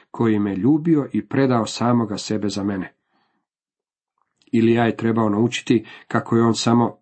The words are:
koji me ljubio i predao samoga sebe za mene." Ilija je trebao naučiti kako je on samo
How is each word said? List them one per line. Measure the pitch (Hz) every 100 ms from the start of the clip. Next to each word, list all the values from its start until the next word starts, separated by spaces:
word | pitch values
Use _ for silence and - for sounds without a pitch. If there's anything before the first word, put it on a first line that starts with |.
| _
koji | - 113 104
me | 104 95
ljubio | 117 151 165 151 127
i | 107 -
predao | 139 135 120 110
samoga | - 117 120 107 98
sebe | - 107 101
za | 98
mene." | 101 95 85 _ _ _ _ _ _ _ _ _ _ _ _ _ _ _ _
Ilija | 117 113 117
je | 117 110
trebao | 113 113 107
naučiti | 101 120 - - 117 - - -
kako | 113 - 117
je |
on | 113
samo | 110 117 117 117 -